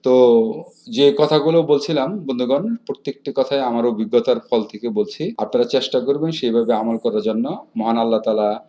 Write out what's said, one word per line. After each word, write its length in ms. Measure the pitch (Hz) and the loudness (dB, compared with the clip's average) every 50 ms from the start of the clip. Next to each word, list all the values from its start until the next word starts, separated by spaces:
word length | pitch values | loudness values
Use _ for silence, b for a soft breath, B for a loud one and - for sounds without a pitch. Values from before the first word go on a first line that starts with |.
| - | 4
তো 100 | 127 127 127 127 120 117 117 113 113 - 156 - - _ _ _ | 4 6 6 8 8 6 4 4 2 -4 -8 -12 -16 _ _ _
যে 280 | - 113 123 143 143 139 | -6 0 4 4 4 6
কথাগুলো 460 | - 151 143 156 151 143 160 165 165 160 | 4 2 4 4 2 2 4 2 2 4
বলছিলাম 560 | 143 147 139 139 - 160 143 131 147 208 208 | 4 0 0 0 -2 -2 -2 -2 -2 -4 -8
বন্ধুগণ, 560 | 160 135 123 120 127 120 135 147 185 226 233 | -6 -6 -4 -4 -2 0 0 -2 -2 -4 -6
প্রত্যেকটি 560 | 233 _ - 139 _ _ 143 135 _ _ 143 131 | -8 _ -12 -12 _ _ -10 -10 _ _ -6 -2
কথাই 240 | 139 131 - 143 139 | -2 -2 0 -2 -2
আমার 260 | 131 120 117 117 117 | -2 -2 -2 0 0
অভিজ্ঞতার 540 | 120 113 104 110 104 117 120 113 131 120 113 - _ | 0 0 -2 -4 0 0 0 2 2 -2 -2 -2 _
ফল 120 | 123 110 104 | -2 -2 -2
থেকে 260 | - - 104 117 117 | -4 -10 -8 -8 -4
বলছি, 440 | - 104 104 - - - 151 202 233 | -2 -2 -2 -2 -4 -8 -8 -6 -4
আপনারা 280 | - 208 208 - 240 247 | -6 -6 -2 0 0 0
চেষ্টা 340 | - - 131 131 - - 127 | 0 0 -2 -2 0 -4 -2
করবেন 320 | 117 135 143 147 156 165 | 0 0 -2 -2 -2 -4
সেইভাবে 420 | 160 156 131 120 113 117 117 110 113 | -4 -4 -2 0 0 0 0 0 -2
আমল 240 | 107 110 117 113 | -2 -2 -4 -4
করার 240 | 110 - 117 104 110 | -2 -4 -2 -2 -2
জন্য। 440 | 101 110 107 113 120 143 185 - - _ _ | -2 -2 -2 -2 -4 -4 -6 -10 -12 _ _
মহান 200 | 113 107 113 113 | -4 -2 0 0
আল্লাহ 220 | 117 113 113 113 107 | 0 0 0 0 0
তাআলা 440 | - 113 107 107 104 104 107 117 - | 0 -2 -2 0 0 -2 -2 -4 -10